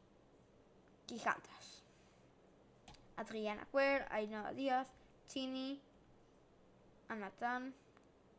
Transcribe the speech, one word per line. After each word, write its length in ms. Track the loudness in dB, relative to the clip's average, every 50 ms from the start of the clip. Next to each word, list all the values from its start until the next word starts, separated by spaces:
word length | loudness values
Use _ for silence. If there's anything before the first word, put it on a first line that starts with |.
| -20 -20 -20 -20 -20 -20 -20 -20 -20 -20 -20 -20 -20 -20 -20 -20 -20 -20 -20 -16 -10
Quijantas. 760 | -8 -6 0 2 2 2 0 -2 -14 -16 -16 -16 -16 -16 -18 -20 -20 -20 -20 -20 -20 -20 -20 -20 -20 -20 -20 -20 -20 -20 -20 -20 -20 -20 -20 -20 -20 -18 -18 -18 -14 -8
Adriana 500 | -8 -6 -4 -4 -2 0 0 -2 -2 -4 2
Cuer, 360 | 4 6 8 8 6 4 2 0
Ainhoa 420 | 0 0 0 0 -2 -4 -4 -4
Díaz, 360 | -2 0 2 4 4 4 2 0 -8 -20 -20 -20 -20 -20 -14 -6
Chini, 520 | -4 -4 -2 -2 -2 -2 -2 -2 -4 -6 -8 -18 -20 -20 -20 -20 -20 -20 -20 -20 -20 -20 -20 -20 -20 -20 -20 -20 -20 -20 -20 -20 -20 -18 -10 -8
Anatán, 680 | -6 -6 -6 -6 -6 -2 0 0 0 0 -2 -6 -10 -12 -20 -20 -20 -20 -20 -20 -20 -20 -20 -20 -20